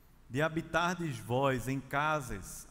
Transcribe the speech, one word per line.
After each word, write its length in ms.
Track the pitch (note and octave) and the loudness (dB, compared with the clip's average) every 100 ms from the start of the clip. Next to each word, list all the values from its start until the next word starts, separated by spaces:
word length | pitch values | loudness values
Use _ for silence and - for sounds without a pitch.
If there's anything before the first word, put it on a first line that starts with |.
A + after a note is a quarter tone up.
| - - - | -20 -20 -6
de 120 | B2 | 0
habitardes 760 | D#3+ D#3+ D#3+ E3 F3 F3+ E3 A#2+ | 0 0 0 2 2 0 -2 -4
vós 500 | G#2 B2 C#3 C3 A2+ | 0 2 4 2 0
em 120 | C3+ | -4
casas 880 | C3 C#3 D3+ D3+ A#2+ G#2 F#2 - - | -2 0 2 0 -2 -8 -8 -12 -10